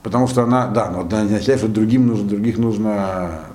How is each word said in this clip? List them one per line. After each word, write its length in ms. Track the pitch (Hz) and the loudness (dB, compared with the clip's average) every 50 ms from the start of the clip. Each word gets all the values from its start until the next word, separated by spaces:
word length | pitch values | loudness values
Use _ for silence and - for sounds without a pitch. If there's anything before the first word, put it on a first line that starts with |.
Потому 260 | - 107 95 120 127 | -6 -2 0 0 0
что 160 | 131 127 127 120 | 2 2 0 2
она, 240 | 117 123 127 120 | 2 2 2 0
да, 220 | - 104 117 107 98 | 0 0 -2 0 0
но 120 | 90 90 | -4 -4
она 200 | 90 85 104 107 | -4 -2 0 0
не 140 | 107 101 104 | 0 0 0
означает, 240 | 104 101 131 135 - | 0 2 2 2 2
что 80 | 107 | 2
другим 400 | 110 104 110 110 110 120 127 127 | 0 2 2 2 4 4 4 4
нужно, 200 | 120 113 104 101 | 4 2 0 -2
других 300 | 101 104 101 107 117 107 | -2 -2 0 0 -2 0
нужно 840 | 113 117 113 107 101 110 107 104 101 98 95 92 92 90 85 82 80 78 78 | 0 0 0 0 0 -2 -2 0 -2 -2 -2 -2 -4 -4 -6 -8 -10 -12 -16